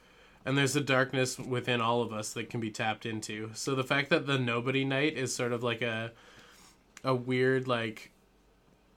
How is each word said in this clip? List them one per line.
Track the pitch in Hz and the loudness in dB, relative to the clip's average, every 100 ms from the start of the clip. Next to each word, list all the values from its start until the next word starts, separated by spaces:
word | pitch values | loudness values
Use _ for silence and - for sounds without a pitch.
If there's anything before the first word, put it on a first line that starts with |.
| - - - - | -20 -20 -20 -10
And | - 135 | 0 4
there's | 135 143 | 4 2
a | |
darkness | 139 131 131 135 127 - | 2 4 4 2 0 -2
within | 117 123 120 123 | -4 -2 0 2
all | 113 120 | 2 2
of | 110 | 0
us | 107 107 | -4 -6
that | - 107 | -6 -6
can | 120 | -4
be | 110 | -4
tapped | 104 113 107 117 | -2 -2 -2 -4
into. | 110 107 107 110 | -6 -6 -8 -8
So | 110 - | -6 -2
the | 135 | -2
fact | 127 139 139 | 0 0 2
that | 165 139 | 2 2
the | 139 | 0
Nobody | 123 117 123 135 | 2 0 0 0
Knight | 135 139 151 139 | 0 2 0 0
is | 127 | -4
sort | - 123 | -2 -2
of | 120 | 0
like | 120 113 | 0 -2
a, | 123 110 113 - - - - - - _ _ - | -2 -4 -6 -10 -20 -20 -20 -20 -20 _ _ -8
a | 131 | -2
weird, | 127 120 127 127 131 127 | -2 0 2 4 4 2
like, | 120 113 110 - _ _ _ _ _ _ _ _ | 0 -2 -6 -14 _ _ _ _ _ _ _ _